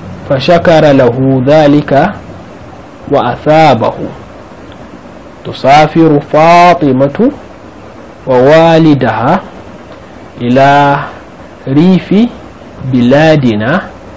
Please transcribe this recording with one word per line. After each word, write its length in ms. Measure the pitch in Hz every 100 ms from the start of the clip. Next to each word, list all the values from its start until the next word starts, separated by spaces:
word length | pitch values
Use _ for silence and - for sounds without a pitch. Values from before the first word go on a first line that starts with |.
| - - -
فشكر 540 | 135 - 170 180 156 151
له 260 | 135 123 123 131 131 127
ذلك 460 | 156 147 147 147 139 190 - - - - - - - - - -
وأثابه. 880 | 110 110 - 151 156 151 117 139 - - - - - - - - - - - - - - - 117
تسافر 760 | 110 131 147 156 165 160 147
فاطمة 1120 | - 151 165 170 175 170 147 127 143 143 254 - - - - - - - - - -
ووالدها 1120 | 123 135 160 165 165 160 139 123 107 123 190 - - - - - - - - - -
إلى 580 | 120 131 139 143 143 143 - - - - - - 135
ريف 420 | 143 180 180 - 190 240 - - - - - 131
بلادنا 920 | 127 120 139 160 156 123 104 110 180 - - -